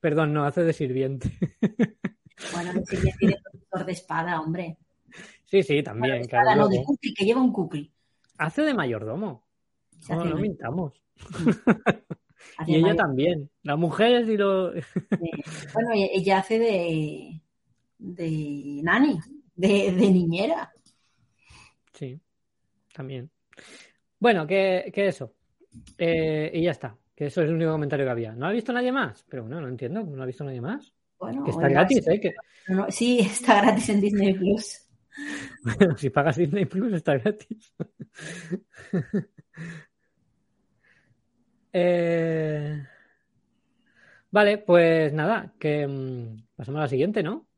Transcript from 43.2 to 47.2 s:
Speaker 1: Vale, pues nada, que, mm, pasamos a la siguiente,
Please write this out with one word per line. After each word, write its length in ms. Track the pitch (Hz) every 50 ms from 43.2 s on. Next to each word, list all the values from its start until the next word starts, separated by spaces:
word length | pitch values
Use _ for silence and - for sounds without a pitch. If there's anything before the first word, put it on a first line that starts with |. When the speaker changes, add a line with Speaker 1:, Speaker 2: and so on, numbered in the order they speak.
| _ _ _ _ _ _ _ _ _ _ _ _ _ _ _ _ _ _ _ _ _ _
Speaker 1:
Vale, 280 | - 208 208 202 208 208
pues 540 | 208 - 175 175 170 165 165 160 156 147
nada, 400 | 143 156 151 180 226 220 - - _ _
que, 280 | - 151 147 147 147
mm, 600 | 139 139 135 131 131 127 123 117 113 110 110 113 _ _
pasamos 220 | - 120 113 139 151
a 40 | 156
la 40 | 131
siguiente, 340 | 135 127 147 190 214 226